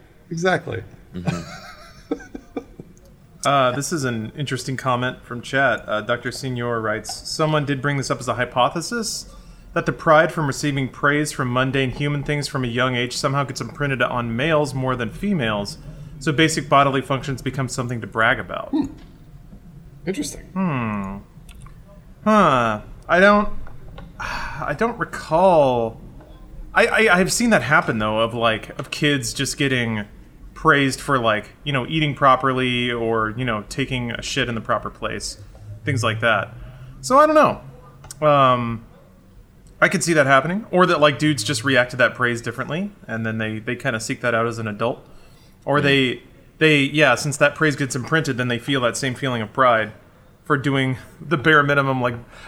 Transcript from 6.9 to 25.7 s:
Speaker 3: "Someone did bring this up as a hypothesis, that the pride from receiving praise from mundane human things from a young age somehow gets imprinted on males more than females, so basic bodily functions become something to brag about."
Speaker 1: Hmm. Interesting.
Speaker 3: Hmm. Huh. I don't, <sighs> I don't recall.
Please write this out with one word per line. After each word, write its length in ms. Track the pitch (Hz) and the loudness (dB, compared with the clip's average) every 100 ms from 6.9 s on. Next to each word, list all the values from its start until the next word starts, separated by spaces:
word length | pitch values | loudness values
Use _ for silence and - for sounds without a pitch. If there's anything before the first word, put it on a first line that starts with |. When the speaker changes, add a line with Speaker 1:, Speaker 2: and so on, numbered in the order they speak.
| 107 - - - | -4 -6 -12 -10
Speaker 3:
"Someone 380 | - 156 151 | -2 0 0
did 160 | 139 135 | 0 -2
bring 160 | 143 139 | -2 -2
this 140 | 123 | -2
up 100 | 123 | -6
as 80 | 123 | -4
a 60 | |
hypothesis, 1000 | 110 123 127 - 170 156 240 214 - - - - - - | -4 -2 0 0 0 -6 -6 -6 -8 -12 -20 -20 -20 -6
that 140 | 135 - | -4 -4
the 60 | |
pride 380 | 135 165 156 170 | -2 4 6 6
from 160 | 175 143 | 0 -2
receiving 440 | - 147 139 127 | -2 -2 -2 -4
praise 420 | - 143 147 151 | -2 0 2 -2
from 180 | - 123 | -2 -2
mundane 400 | 123 131 135 131 | 0 0 0 0
human 320 | 117 143 147 | -2 -2 -2
things 240 | 135 147 135 | -2 -4 -2
from 160 | 139 | -4
a 40 | 123 | -2
young 280 | 120 127 123 | 0 0 0
age 200 | 123 - | -2 -2
somehow 280 | 143 139 | -2 0
gets 180 | 135 127 | -2 -6
imprinted 400 | 120 - 143 127 | -8 -4 -2 0
on 340 | 123 123 120 113 | 0 0 -2 -2
males 380 | 156 151 143 | 2 2 2
more 200 | 131 131 | -2 -2
than 140 | 123 113 | -2 -4
females, 680 | - 202 180 113 104 101 - - - - - | -4 -2 0 0 -2 -4 -10 -14 -16 -16 -6
so 140 | 165 | -2
basic 360 | 139 160 160 - | 2 2 2 2
bodily 320 | 139 139 135 | 4 4 2
functions 400 | 127 135 139 127 | -2 -4 -4 -6
become 260 | 135 139 127 | -6 -4 -4
something 360 | - 120 120 | -4 -6 -6
to 40 | 104 | -6
brag 320 | 113 113 127 | 2 2 2
about." 300 | 87 - - | -4 -10 -4
Speaker 1:
Hmm. 140 | 302 - - - - - - - - - - - - 170 | -4 -4 -8 -20 -20 -20 -20 -20 -20 -20 -20 -20 -14 -10
Interesting. 360 | 240 - - - | -6 -8 -10 -10
Speaker 3:
Hmm. 640 | 185 185 131 113 104 98 98 - - - - - - - - - - | -4 -2 -2 -4 -4 -6 -10 -16 -20 -20 -20 -20 -20 -20 -20 -20 -6
Huh. 580 | 208 214 170 131 113 107 - - - | 2 4 6 4 2 -2 -8 -14 0
I 120 | 170 | 6
don't, 280 | 202 208 208 - - - - | 6 6 2 -4 -6 -12 -16
<sighs> 320 | - - - | -16 -18 -12
I 540 | - - - - - 147 | -10 -8 -8 -8 -6 -2
don't 220 | 226 233 | -2 -2
recall. 1000 | 165 - - 160 190 165 135 | -8 -8 -2 4 6 8 6